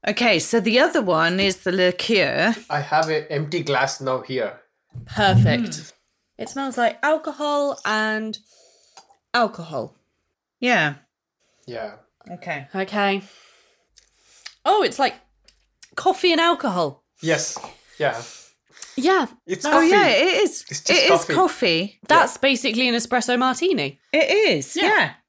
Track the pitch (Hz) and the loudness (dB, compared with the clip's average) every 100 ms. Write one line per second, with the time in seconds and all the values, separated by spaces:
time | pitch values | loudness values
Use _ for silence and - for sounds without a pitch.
0 | - 208 240 180 - 233 220 233 320 320 | -4 0 2 2 2 0 2 2 2 2
1 | 202 160 165 185 196 190 185 185 180 180 | 0 2 2 2 0 0 -2 2 0 0
2 | - 220 147 127 185 226 - 147 143 156 | 0 2 2 0 0 -2 -4 -6 0 0
3 | 160 156 151 143 151 170 143 131 139 - | 0 -2 -2 -6 -4 -4 -2 0 0 -4
4 | 135 127 - 127 104 - _ _ _ - | -4 -6 -4 -4 -4 -6 _ _ _ -20
5 | - - 202 185 190 139 113 151 - _ | -12 0 4 6 4 2 -2 -8 -14 _
6 | _ _ _ - 220 277 269 247 233 - | _ _ _ -14 -10 -6 -6 -2 -2 0
7 | 285 311 311 277 294 294 285 - - 214 | -2 0 -4 -6 -2 -2 -2 -4 -4 -2
8 | 214 214 220 208 _ _ _ _ _ - | -2 -4 -6 -10 _ _ _ _ _ -20
9 | _ _ _ 240 220 226 160 147 120 _ | _ _ _ -2 -2 -4 -10 -10 -10 _
10 | _ _ _ _ _ _ 240 226 151 139 | _ _ _ _ _ _ 0 2 0 -2
11 | _ _ _ _ _ _ - 117 110 104 | _ _ _ _ _ _ -12 -10 -10 -14
12 | _ _ - 180 180 147 135 190 190 208 | _ _ -18 -16 -10 -10 -8 -8 -6 -2
13 | 202 196 196 - _ _ _ _ _ - | 0 -2 -6 -20 _ _ _ _ _ -20
14 | _ _ _ _ - _ 285 415 262 - | _ _ _ _ -20 _ 0 2 2 0
15 | 262 - _ _ _ _ _ _ - - | -2 -2 _ _ _ _ _ _ -16 -2
16 | 370 370 359 330 330 349 269 180 156 135 | -2 2 2 4 2 2 -2 -2 -4 -6
17 | _ _ 160 147 156 - - - _ - | _ _ -2 -2 -2 -10 -14 -20 _ -4
18 | 147 120 120 - - _ _ - - - | -2 -2 -12 -18 -20 _ _ -16 -10 -2
19 | 285 381 247 - - 185 294 - 330 403 | 2 2 0 -8 -10 -6 2 4 6 4
20 | 359 214 349 370 415 - - - - 339 | 4 4 2 2 0 -2 -10 -10 0 2
21 | - 170 - - 370 - 233 165 202 _ | 4 2 2 2 0 0 0 0 -2 _
22 | - 311 285 - 277 262 262 220 254 233 | 2 4 4 0 0 0 -2 0 0 0
23 | 226 247 226 247 254 254 349 277 139 - | 0 -2 0 0 0 0 0 0 -4 -8
24 | _ 320 - 403 415 165 139 311 359 415 | _ 0 2 2 2 0 -2 -2 2 2
25 | 160 - | 0 -4